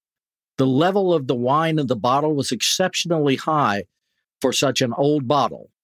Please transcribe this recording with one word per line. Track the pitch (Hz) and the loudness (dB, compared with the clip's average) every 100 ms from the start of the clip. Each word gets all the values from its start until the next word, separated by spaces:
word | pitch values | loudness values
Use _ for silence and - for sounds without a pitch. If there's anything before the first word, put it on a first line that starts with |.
| _ _ _ _ _ - | _ _ _ _ _ -2
The | 131 | 0
level | 131 180 196 185 | 2 2 2 2
of | 165 131 | 0 0
the | 123 | -2
wine | 120 151 165 156 | 0 0 2 0
in | 127 | -2
the | 120 | 0
bottle | 120 139 151 147 | 0 0 0 -2
was | - | -4
exceptionally | 117 - - 185 - 170 160 143 131 | -4 -2 0 -2 -2 -2 0 0 0
high | - 151 120 101 - _ _ _ _ - | 0 0 0 -2 -6 _ _ _ _ -4
for | 131 | -2
such | 113 139 117 | 0 0 0
an | 123 - | -2 0
old | 143 151 123 | 2 2 2
bottle, | 143 117 57 - _ | 0 0 -4 -18 _